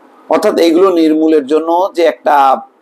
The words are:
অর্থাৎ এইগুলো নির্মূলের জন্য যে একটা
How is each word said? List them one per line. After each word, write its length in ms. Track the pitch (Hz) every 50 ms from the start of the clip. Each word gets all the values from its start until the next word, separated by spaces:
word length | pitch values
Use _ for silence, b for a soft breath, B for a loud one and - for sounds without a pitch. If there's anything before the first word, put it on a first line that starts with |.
| - - _ - - -
অর্থাৎ 260 | - - - 214 - - 165
এইগুলো 220 | 170 160 175 185 196 185 170
নির্মূলের 460 | 160 156 156 156 156 160 160 156 135 127
জন্য 180 | 151 156 160 165 170 175 185 196 - -
যে 60 | 170 156 143
একটা 220 | - - 156 151 147 139 139 131 - - - _ _